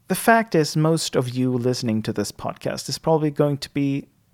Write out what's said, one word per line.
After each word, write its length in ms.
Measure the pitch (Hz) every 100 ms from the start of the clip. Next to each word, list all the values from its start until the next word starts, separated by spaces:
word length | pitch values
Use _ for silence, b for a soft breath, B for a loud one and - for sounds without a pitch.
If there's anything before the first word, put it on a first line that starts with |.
| -
the 80 | 185
fact 380 | - 226 220 165
is, 220 | 151 156
most 380 | 156 160 - -
of 140 | 123
you 220 | 127 127
listening 500 | 127 123 123 120 110
to 100 | 113
this 180 | 107 101
podcast 580 | - - - - - -
is 80 | -
probably 340 | 165 160 151
going 260 | 143 147 139
to 120 | -
be 360 | 147 139 139 - _ _